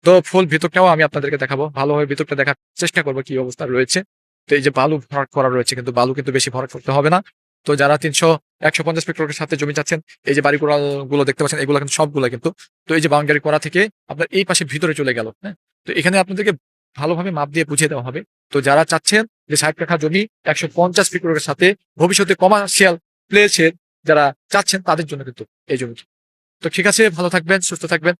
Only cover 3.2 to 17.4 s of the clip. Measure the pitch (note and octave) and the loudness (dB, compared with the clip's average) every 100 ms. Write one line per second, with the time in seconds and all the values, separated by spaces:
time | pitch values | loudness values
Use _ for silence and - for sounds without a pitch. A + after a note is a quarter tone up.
3.2 | C3+ C3 B2+ - C#3+ B2+ C3 F#3 G3 _ | -4 -4 -6 -8 -4 -2 0 -2 -6 _
4.2 | _ _ - C#3+ C3+ C3+ C#3 D#3 - C#3+ | _ _ 0 2 2 2 0 0 -4 -6
5.2 | C3+ C#3+ C3 B2 A#2 B2+ B2 B2 B2 C3 | -4 -2 0 0 -2 -4 -4 0 0 -2
6.2 | C3+ C3 C#3 B2+ C3 C3 - C3+ D3 F3+ | -4 -2 -2 -6 -10 -10 -2 0 2 0
7.2 | - _ _ _ - D3 C#3+ D3 D#3 C#3 | -2 _ _ _ -2 2 2 2 0 2
8.2 | E3 D#3 _ _ D#3 - D#3+ D#3+ - - | 2 2 _ _ -2 -2 -4 -4 -6 -6
9.2 | D3+ D3 D3+ D3+ D3 D3 D3 E3 _ - | -6 -6 -6 -4 -2 -4 -4 -6 _ -10
10.2 | - C#3+ C#3+ D3 D3+ D3 C#3+ C#3 C3 C#3+ | -2 2 2 0 2 0 0 -4 -2 0
11.2 | C#3 C3+ C#3+ D3+ C#3 C#3+ C#3 - D3+ C#3+ | 0 0 -2 -2 0 0 0 -2 -2 0
12.2 | B2 A#2 D#3+ - - _ - D#3+ D#3 D3 | -4 -4 -6 -8 -20 _ -4 -2 2 0
13.2 | D3 D3 D3+ D3+ D3+ F3 G#3 _ _ C#3+ | 2 0 0 -2 0 0 -2 _ _ -8
14.2 | - F#3+ F#3+ F3 D3 C#3+ E3 D3+ C3+ A#2 | -2 -2 0 -2 -4 -4 -4 -2 -2 -4
15.2 | A2+ - G3 F#3 _ _ - - C3+ F#3+ | -8 -12 -16 -18 _ _ -8 -2 2 2
16.2 | F#3 F#3+ G#3 D#3+ _ _ _ - D#3 E3+ | 0 -2 -2 -4 _ _ _ -8 -4 -4
17.2 | F#3+ D#3+ | -4 -4